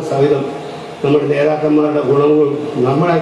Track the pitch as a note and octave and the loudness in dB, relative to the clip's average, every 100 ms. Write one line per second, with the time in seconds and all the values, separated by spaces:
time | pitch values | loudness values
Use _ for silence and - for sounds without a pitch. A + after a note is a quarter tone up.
0 | - C3+ D3 C#3 - - - - - - | 0 0 0 0 -2 -8 -12 -14 -14 -6
1 | C#3+ D3 C#3+ C#3+ D3 D3+ D3+ D3+ D3+ D3+ | 0 0 2 0 0 0 2 2 2 0
2 | C3 C#3+ D3 D3+ C#3+ D3 - B2+ B2 C#3 | 0 2 4 4 2 -2 -6 -2 0 2
3 | F3 D#3+ | 2 0